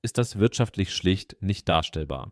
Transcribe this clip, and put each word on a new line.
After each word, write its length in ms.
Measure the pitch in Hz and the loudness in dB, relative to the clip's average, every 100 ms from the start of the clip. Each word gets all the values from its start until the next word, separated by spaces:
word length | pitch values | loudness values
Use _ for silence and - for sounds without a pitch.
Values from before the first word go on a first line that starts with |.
ist 160 | 120 - | -2 0
das 200 | 120 101 | 0 4
wirtschaftlich 560 | 110 - 117 - 98 | 2 4 -2 0 -4
schlicht 420 | - 90 95 - - | 0 2 2 -2 -6
nicht 280 | 95 101 - | -4 -2 2
darstellbar. 600 | 82 - 82 73 67 98 | 0 0 -6 -6 -8 -10